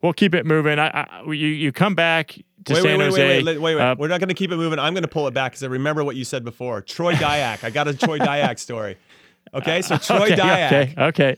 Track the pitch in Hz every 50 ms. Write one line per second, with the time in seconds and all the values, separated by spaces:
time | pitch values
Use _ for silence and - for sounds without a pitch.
0 | - 175 - - 202 190 170 165 - 160 156 156 147 151 147 147 151 - - 143
1 | - - - 92 120 156 156 147 156 151 156 147 156 143 - - 185 202 185 165
2 | 170 165 165 160 151 - - - - _ _ _ - - 147 170 185 151 151 -
3 | 147 143 - 139 139 139 135 135 - 165 165 147 160 165 160 151 123 127 131 -
4 | 147 160 180 175 190 185 180 - 196 175 175 165 165 160 156 147 139 156 180 190
5 | 165 147 - 160 147 131 120 135 131 123 - - 135 127 127 131 135 151 151 151
6 | 147 143 120 131 123 - 143 127 117 117 117 - 123 123 113 101 - - - -
7 | 170 175 165 139 156 147 147 147 135 117 107 - - 117 107 147 147 147 139 -
8 | - 160 156 151 143 139 143 147 139 131 117 - - - 120 110 107 101 95 -
9 | _ _ - - _ _ _ _ _ - - 135 - 160 160 185 185 - 165 135
10 | - - 240 208 202 214 175 - 185 185 190 185 160 135 143 143 139 131 - -
11 | 135 151 - - 143 131 127